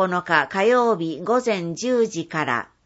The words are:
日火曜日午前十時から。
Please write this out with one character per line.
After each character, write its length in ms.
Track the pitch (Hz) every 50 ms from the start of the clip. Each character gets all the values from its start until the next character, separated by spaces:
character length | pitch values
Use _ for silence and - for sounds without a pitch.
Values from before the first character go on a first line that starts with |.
| 190
日 400 | 185 180 180 - - 170 151 139
火 160 | - - 190 202
曜 300 | 233 247 247 240 233 214
日 240 | 165 165 165 151 143 175
午 180 | 190 240 254 247
前 300 | 240 208 185 170 170 165
十 320 | - 233 254 254 233 226
時 220 | 220 175 165 160
か 180 | - - 156 147
ら。 240 | 127 120 117 - - _ _ _